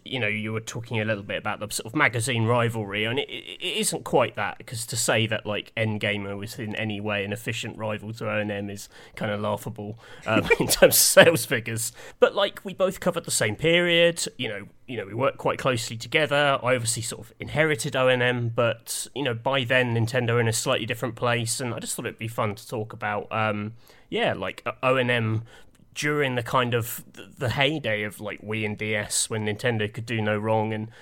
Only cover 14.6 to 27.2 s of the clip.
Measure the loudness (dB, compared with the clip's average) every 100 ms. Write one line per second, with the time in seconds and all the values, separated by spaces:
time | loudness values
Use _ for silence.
14.6 | -12 -18 -10 -8 -6 0 0 0 -2 0
15.6 | 0 0 -2 -8 -2 2 2 4 4 2
16.6 | 2 0 0 -4 -6 -8 -12 -12 -6 0
17.6 | 2 0 -2 2 4 4 4 2 0 2
18.6 | 2 0 -6 -8 -6 -4 -2 -2 0 0
19.6 | 4 4 4 2 2 0 2 2 2 2
20.6 | 0 0 0 -4 -4 -2 0 0 0 -2
21.6 | -4 -6 -6 -6 -6 -6 -8 -2 -2 -2
22.6 | -6 -6 -6 -6 -4 -4 -4 0 0 0
23.6 | -4 -8 -20 -20 -8 -2 0 0 -4 -6
24.6 | -8 -2 2 2 2 2 2 0 -4 -18
25.6 | -20 -20 -16 -4 0 2 0 0 2 2
26.6 | 4 2 0 -6 -12 -18